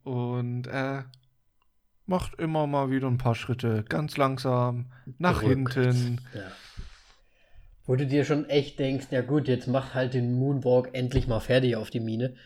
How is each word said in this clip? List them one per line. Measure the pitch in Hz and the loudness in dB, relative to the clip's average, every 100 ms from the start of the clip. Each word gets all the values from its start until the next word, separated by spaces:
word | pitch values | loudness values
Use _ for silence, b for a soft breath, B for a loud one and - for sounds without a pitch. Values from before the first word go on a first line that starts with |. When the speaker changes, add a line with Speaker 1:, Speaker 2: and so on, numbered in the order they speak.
Speaker 1:
und | - 123 123 123 123 123 123 | -6 -2 -2 -2 -4 -4 -6
er | 135 135 139 127 - _ _ _ _ _ _ _ _ - | -4 -4 -6 -10 -18 _ _ _ _ _ _ _ _ -4
macht | 180 - - | -2 -2 -4
immer | 165 156 147 | -2 0 0
mal | 143 135 | 0 2
wieder | 131 131 | 0 2
ein | 123 | 2
paar | 123 113 | 2 0
Schritte | - 123 117 110 107 | -2 -2 0 0 -2
ganz | 160 151 - | -2 -2 0
langsam | 135 131 131 123 123 120 123 B B 127 | 0 2 0 2 0 -2 -8 B B -2
nach | 175 - | 0 4
Speaker 2:
Zurück. | 110 135 131 | 4 2 2
Speaker 1:
hinten. | 131 127 123 123 120 - | 2 4 4 0 -4 -8
Speaker 2:
Ja. | 107 95 B B B B B B B B B B B B - - | -14 -14 B B B B B B B B B B B B -12 -2
Wo | 127 | 0
du | 139 | 2
dir | 143 139 | 2 2
schon | 147 147 | 0 2
echt | 143 - - | 0 0 -2
denkst, | 135 135 - | -2 -2 -2
„Ja | 131 | -2
gut, | 123 147 127 | 0 0 2
jetzt | 123 127 | 0 0
mach | 131 127 | -2 -2
halt | 131 127 | -2 0
den | 127 120 | 0 0
Moonwalk | 123 135 139 120 127 127 | 2 2 2 4 4 2
endlich | 127 123 131 - | -2 0 0 0
mal | 110 | -2
fertig | - 127 127 113 | 2 4 4 0
auf | 107 | -4
die | 120 | -4
Mine.“ | 113 110 127 B | -4 -2 -4 B